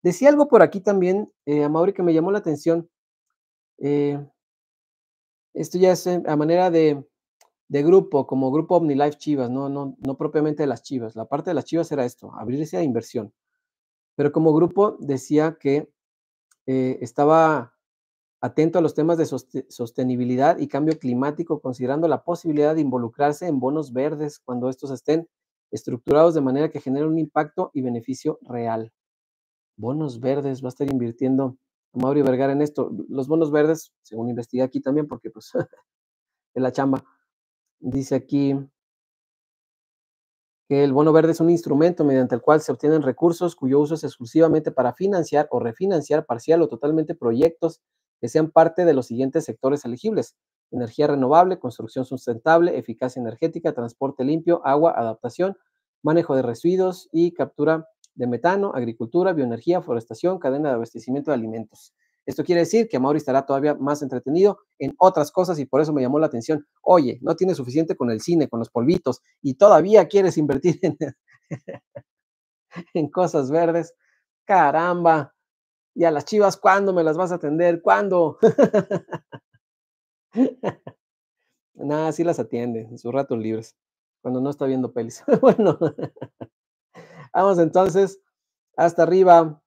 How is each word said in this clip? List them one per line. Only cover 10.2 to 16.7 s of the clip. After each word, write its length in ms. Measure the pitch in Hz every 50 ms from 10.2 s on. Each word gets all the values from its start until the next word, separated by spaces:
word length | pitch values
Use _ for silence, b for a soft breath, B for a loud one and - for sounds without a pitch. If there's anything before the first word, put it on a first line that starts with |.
| 160 151 151 156 151 156 151 151
de 40 | 156 139
las 140 | 123 113
Chivas. 340 | _ - 139 127 113 110 -
La 100 | 110 113
parte 240 | - 139 147 160 190
de 40 | 170
las 100 | 135 -
Chivas 260 | - 160 165 165 165
era 120 | 156 135 123
esto, 280 | 123 - _ - - -
abrirse 420 | - 107 117 123 143 156 156 -
a 60 | 180
inversión. 500 | 170 139 117 113 107 - - 120 104 110 _ _ _ _ _ _ _ _ _ _ _ _ _ _ _ _ _
Pero 160 | - 143 147
como 200 | 147 165 160 160 151
grupo 420 | 160 175 170 - 202 202 214 - -
decía 560 | - 143 139 131 - - 151 147 151 165 156 _
que, 300 | - 139 139 147 147 _ _ _ _ _ _ _ _ _ _ _ _ _ _ _ _
eh, 320 | -